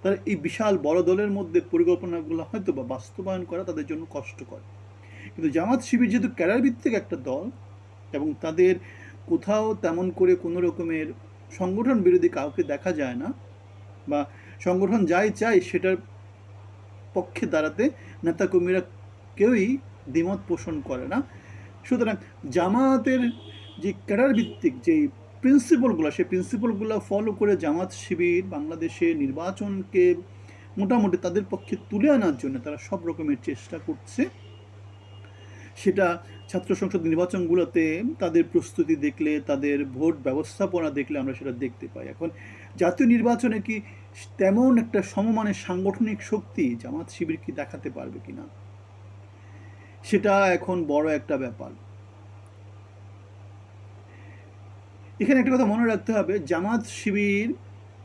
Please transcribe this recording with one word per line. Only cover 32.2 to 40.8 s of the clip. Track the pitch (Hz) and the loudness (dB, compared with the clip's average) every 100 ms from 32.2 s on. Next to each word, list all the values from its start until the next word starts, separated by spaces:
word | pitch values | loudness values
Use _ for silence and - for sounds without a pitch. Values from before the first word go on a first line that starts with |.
| 180 131 | 2 -2
জন্য | 139 131 | -4 -8
তারা | 147 147 | -8 -10
সব | - 190 170 | -8 -6 -6
রকমের | 156 151 135 | -6 -4 -4
চেষ্টা | - 139 - 165 | -4 -8 -10 -12
করছে। | - 147 - - 320 - - - - - - - - - - - - - - - | -8 -10 -8 -4 -4 -6 -20 -20 -20 -20 -20 -20 -20 -20 -20 -20 -20 -20 -20 -2
সেটা | 196 196 180 170 - - - | 0 2 2 0 -8 -18 -8
ছাত্র | 185 - 190 | -6 -2 -2
সংসদ | 190 180 | -2 -2
নির্বাচনগুলোতে | 165 160 180 190 170 180 165 170 160 160 240 - | 0 0 0 0 2 2 2 2 2 0 -4 -2
তাদের | 175 165 165 | 2 2 4
প্রস্তুতি | 170 - - 156 151 | 2 0 -2 0 2
দেখলে, | 147 143 151 151 | 0 0 -2 -2
তাদের | 139 139 143 143 139 | -2 0 0 0 -2
ভোট | 127 160 147 | -2 -2 0
ব্যবস্থাপনা | 170 147 151 - 196 175 | -2 -2 -4 -4 -2 -2